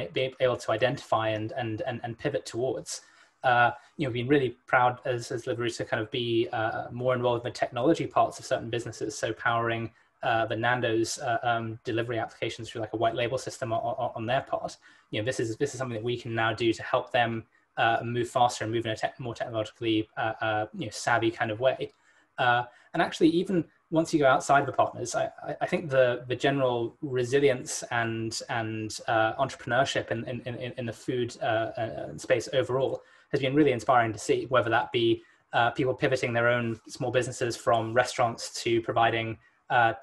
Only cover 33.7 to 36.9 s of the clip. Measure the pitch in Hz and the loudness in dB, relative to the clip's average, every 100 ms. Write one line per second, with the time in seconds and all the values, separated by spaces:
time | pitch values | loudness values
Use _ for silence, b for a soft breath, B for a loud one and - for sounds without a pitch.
33.7 | 120 - 123 113 107 - 123 123 127 113 | 4 4 4 4 0 0 0 2 2 4
34.7 | 117 - 123 117 113 B B B 135 117 | 2 2 2 2 2 B B B 2 2
35.7 | - 127 104 143 131 127 117 117 120 117 | 2 0 2 0 0 0 2 4 2 0
36.7 | 110 - | -4 -10